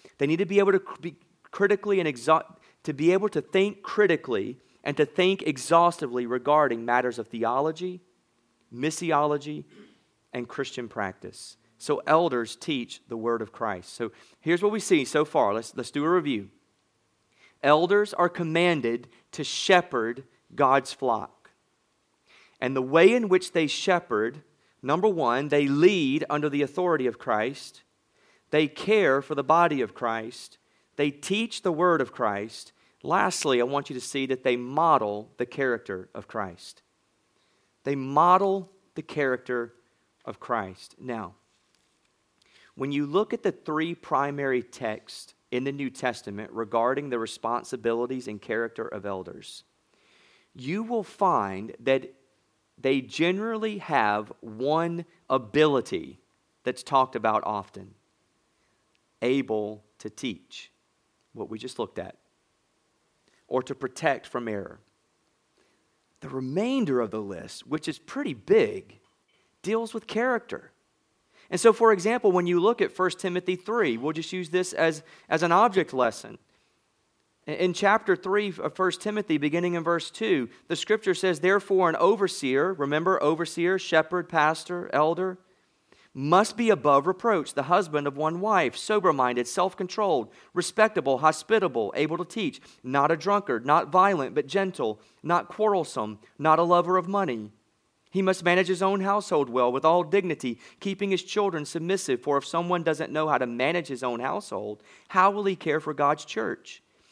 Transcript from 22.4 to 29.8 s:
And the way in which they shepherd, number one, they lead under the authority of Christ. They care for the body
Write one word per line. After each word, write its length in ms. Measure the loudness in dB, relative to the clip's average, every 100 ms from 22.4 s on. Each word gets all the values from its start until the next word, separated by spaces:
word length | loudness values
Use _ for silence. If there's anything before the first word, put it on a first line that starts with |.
| _ -8
And 140 | -4
the 60 | -4
way 320 | 2 6 8
in 160 | 6 2
which 240 | 0 2
they 140 | -2 -2
shepherd, 760 | -2 0 0 0 -2 -2 -6 _ _ _ _
number 280 | -2 0 2
one, 400 | 2 0 0 2
they 180 | 2 2
lead 580 | 6 6 6 0 0 -2
under 180 | -2 -2
the 140 | -2
authority 440 | -2 0 0 0 0
of 120 | -4
Christ. 640 | -2 0 0 -6 -18 -20 _ _ _ _ _ _ -2
They 180 | 0 0
care 520 | -2 2 4 4 2
for 140 | 0
the 100 | -6
body 380 | 2 4 4 2